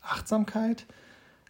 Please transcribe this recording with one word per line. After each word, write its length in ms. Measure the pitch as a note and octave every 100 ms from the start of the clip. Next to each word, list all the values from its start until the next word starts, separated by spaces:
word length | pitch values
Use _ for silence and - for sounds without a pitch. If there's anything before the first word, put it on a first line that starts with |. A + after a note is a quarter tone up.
Achtsamkeit, 840 | - - - A3 G#3 A3 A3+ A#3 - - - - - - _